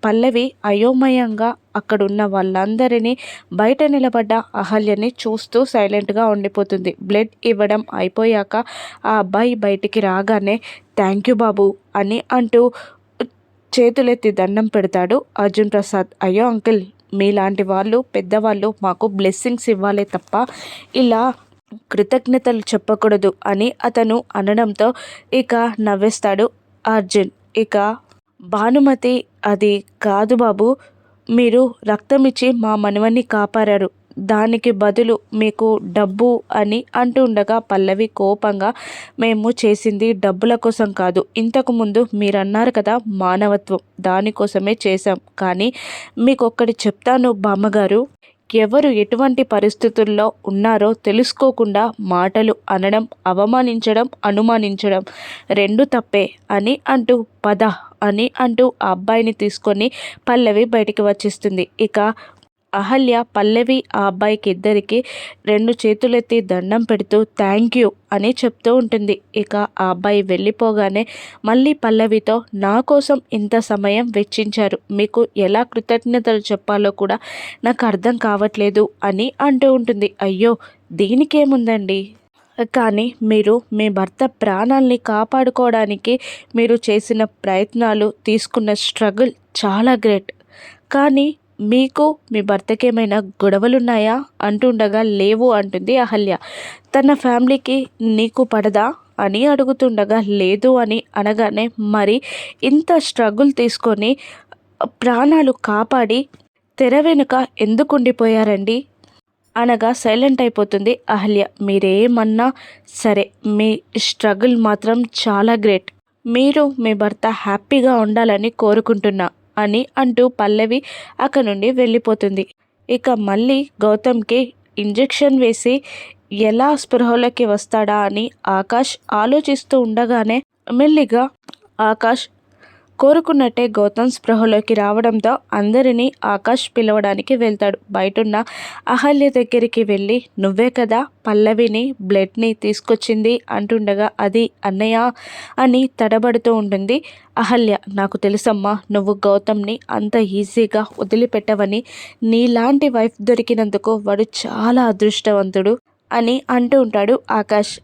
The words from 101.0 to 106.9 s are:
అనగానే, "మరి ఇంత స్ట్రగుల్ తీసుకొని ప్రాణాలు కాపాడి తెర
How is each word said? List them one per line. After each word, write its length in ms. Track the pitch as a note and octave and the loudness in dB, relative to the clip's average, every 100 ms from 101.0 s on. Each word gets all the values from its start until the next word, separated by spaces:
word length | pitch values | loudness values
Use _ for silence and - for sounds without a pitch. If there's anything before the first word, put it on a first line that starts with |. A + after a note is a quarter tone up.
| - - | -4 -4
అనగానే, 500 | G#3 G#3+ A3 G#3+ A3+ A3+ G#3 | -2 0 -2 -2 -4 -4 -2
"మరి 300 | G#3+ G3+ A#3+ - - - - | 0 2 0 -2 -16 -16 -4
ఇంత 340 | B3 D4 D#4+ E4+ | 2 2 4 0
స్ట్రగుల్ 540 | - - A3+ G#3 C#4+ | 0 -2 -2 2 0
తీసుకొని 580 | C#4 A#3+ - A#3 G#3 G#3+ C#4 - - _ - _ _ A#3 _ | 2 -2 0 -2 0 0 -2 -6 -20 _ -20 _ _ -8 _
ప్రాణాలు 560 | A#3+ A#3+ C#4+ D#4+ C#4 B3+ | -2 2 4 4 4 0
కాపాడి 560 | - G#3 A3 C4+ A3 A#3 C#4 _ _ _ _ - | -2 -2 0 0 0 -2 -4 _ _ _ _ 0
తెర 180 | B3+ | 2